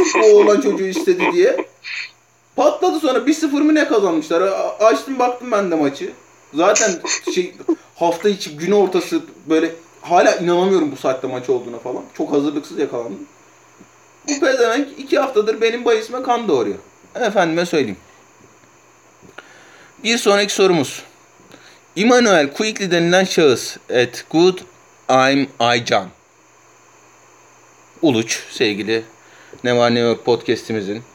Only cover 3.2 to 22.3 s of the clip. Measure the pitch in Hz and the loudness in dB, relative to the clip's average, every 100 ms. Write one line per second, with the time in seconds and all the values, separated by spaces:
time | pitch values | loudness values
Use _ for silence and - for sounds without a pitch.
3.2 | 254 311 311 285 294 311 294 302 196 160 | 0 -2 -2 0 2 2 2 0 0 0
4.2 | 151 170 196 190 185 - 214 - 277 254 | -2 0 0 -2 -4 2 2 2 -2 -2
5.2 | 247 247 247 208 185 160 139 139 180 - | -2 -4 -4 -2 -2 0 -2 -4 -10 -14
6.2 | _ _ _ 143 190 214 214 165 - - | _ _ _ 0 2 2 0 -2 -6 -8
7.2 | 359 180 185 - - 320 - - 170 170 | -4 -4 -4 -6 -6 -6 -8 -4 -2 0
8.2 | 208 190 160 147 175 208 185 185 - 165 | -2 -2 -6 -8 0 2 2 0 -2 -4
9.2 | - - 147 160 165 - - - - 180 | -6 -12 -2 0 0 -6 -18 -16 0 4
10.2 | 220 190 175 175 190 185 151 123 139 131 | 4 2 2 2 2 2 0 -2 -4 -4
11.2 | 131 127 131 123 117 117 123 - - - | -6 -6 -2 -2 -4 -12 -10 -10 -10 -8
12.2 | 151 147 147 147 - 165 139 120 117 98 | -2 -2 -2 -4 -8 -6 -6 -6 -8 -12
13.2 | 98 _ _ _ _ _ - _ _ _ | -18 _ _ _ _ _ -20 _ _ _
14.2 | - 277 294 262 233 247 277 - 269 294 | -8 -2 0 2 0 0 -4 -8 -4 -2
15.2 | 269 214 214 220 226 240 240 220 220 254 | 0 0 0 0 -2 -2 0 0 -2 -6
16.2 | 254 240 214 135 101 95 - _ _ 202 | -2 -2 0 0 -2 -6 -14 _ _ -6
17.2 | 233 196 170 165 175 160 113 - - _ | -2 0 0 0 -2 -2 -2 -6 -16 _
18.2 | _ _ _ _ _ _ _ _ _ _ | _ _ _ _ _ _ _ _ _ _
19.2 | - - - - - - - - 214 233 | -20 -20 -20 -20 -20 -20 -20 -10 -4 -2
20.2 | 214 202 208 - 190 170 - - - _ | 2 2 2 2 2 2 0 -6 -18 _
21.2 | _ _ - - - - _ 170 226 247 | _ _ -20 -20 -20 -20 _ -2 4 4
22.2 | 226 | 6